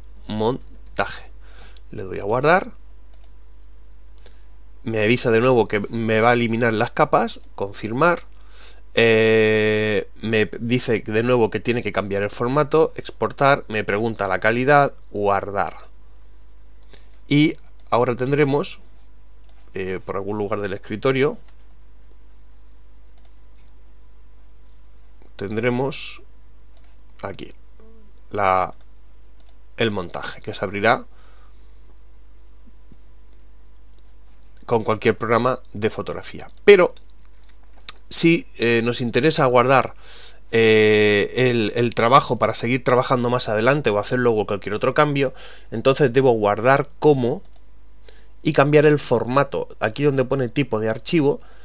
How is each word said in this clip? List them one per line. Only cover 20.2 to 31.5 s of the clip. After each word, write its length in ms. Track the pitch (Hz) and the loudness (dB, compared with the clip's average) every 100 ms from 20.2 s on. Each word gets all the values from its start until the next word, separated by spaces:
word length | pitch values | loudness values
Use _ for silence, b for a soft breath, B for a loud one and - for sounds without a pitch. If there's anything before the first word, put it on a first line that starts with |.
| 98 107 | -4 -4
lugar 240 | 101 104 | -2 -2
del 140 | 101 | -4
escritorio, 640 | 98 - 107 131 135 147 233 - - - - - - - - - - - - - - - - - - - - - - - - - - - - - - - - - - - - - - - | -6 -6 -2 0 2 0 -2 -10 -14 -14 -14 -14 -14 -14 -14 -14 -14 -14 -14 -14 -14 -12 -12 -14 -14 -14 -14 -14 -14 -14 -14 -14 -14 -14 -14 -14 -14 -14 -14 -14 -14 -14 -14 -14 -14 -12
tendremos 880 | - 101 107 123 123 139 147 - - - - - - - - - - - - | -10 -6 -2 0 0 -2 -4 -8 -10 -12 -14 -14 -14 -14 -14 -14 -14 -14 -10
aquí 300 | 101 - 80 - - - - - - - - | -10 -10 -12 -12 -14 -14 -14 -14 -14 -14 -8
la, 440 | 104 95 92 90 - - - - - - - - - - - | 0 4 4 2 -4 -14 -14 -14 -14 -14 -14 -14 -14 -10 -2
el 140 | 117 | -2
montaje, 500 | 101 87 - - - | -2 -6 -8 -8 -10
que 140 | - | -10
se 100 | - | -6
abrirá 420 | 98 101 110 127 - b b b b | -4 2 2 2 0 b b b b